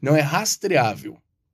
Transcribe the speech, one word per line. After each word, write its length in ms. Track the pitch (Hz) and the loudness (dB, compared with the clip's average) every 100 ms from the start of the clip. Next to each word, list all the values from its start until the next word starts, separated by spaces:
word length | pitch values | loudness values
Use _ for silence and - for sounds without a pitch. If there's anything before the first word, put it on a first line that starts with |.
não 160 | 131 151 | 2 2
é 40 | |
rastreável. 960 | 147 180 220 - 196 151 110 95 104 - _ _ _ | 2 -2 -2 -4 0 2 2 -4 -14 -18 _ _ _